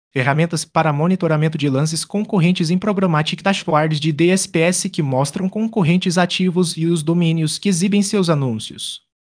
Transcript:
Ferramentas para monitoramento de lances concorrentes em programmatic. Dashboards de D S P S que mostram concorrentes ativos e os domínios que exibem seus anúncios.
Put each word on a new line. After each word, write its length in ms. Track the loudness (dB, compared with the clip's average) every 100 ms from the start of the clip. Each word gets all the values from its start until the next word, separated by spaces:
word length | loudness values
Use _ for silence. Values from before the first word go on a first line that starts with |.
| _
Ferramentas 520 | -2 0 2 0 -2
para 280 | -2 0 2
monitoramento 640 | 2 0 0 2 2 0 0
de 120 | 0
lances 360 | 0 0 -2
concorrentes 640 | -6 -6 -2 2 2 2 0
em 100 | 0
programmatic. 640 | 0 0 2 0 0 -2
Dashboards 560 | -2 -2 0 0 2 0
de 100 | 0
D 200 | 2 2
S 180 | 2 0
P 100 | 0
S 320 | 0 0 -4
que 140 | -4
mostram 440 | -2 0 -2 -2 -4
concorrentes 680 | -2 -4 0 2 2 2 0
ativos 580 | 0 0 0 0 0 0
e 100 | 0
os 140 | 0
domínios 560 | 0 0 2 2 0 -2
que 80 | -2
exibem 340 | 0 2 2
seus 260 | 0 0 0
anúncios. 800 | 0 0 -4 -8 -12 -12 -14 _ _